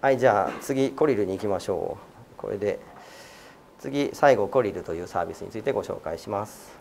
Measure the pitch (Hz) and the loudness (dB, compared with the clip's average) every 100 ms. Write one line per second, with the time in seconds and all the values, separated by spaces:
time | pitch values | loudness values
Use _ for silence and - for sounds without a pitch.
0 | 135 131 127 104 85 - - 135 135 - | 4 6 6 6 2 -2 -4 0 0 2
1 | 156 117 95 95 104 95 - 90 90 78 | 2 2 0 -2 -2 -2 -2 -4 -4 -8
2 | - - - - - 104 101 - - - | -14 -20 -20 -12 -8 -4 -4 -4 -10 -20
3 | - - - - - - - - - 143 | -20 -20 -20 -20 -20 -20 -20 -14 -6 -2
4 | 143 - 143 120 101 135 110 90 85 82 | -4 4 6 6 4 2 0 -2 -8 -8
5 | 90 92 85 85 95 110 107 107 92 - | -6 -4 -4 -6 -12 -8 -4 -4 -4 -8
6 | - 82 - 101 107 - - - | -8 -10 -6 -6 -6 -12 -20 -20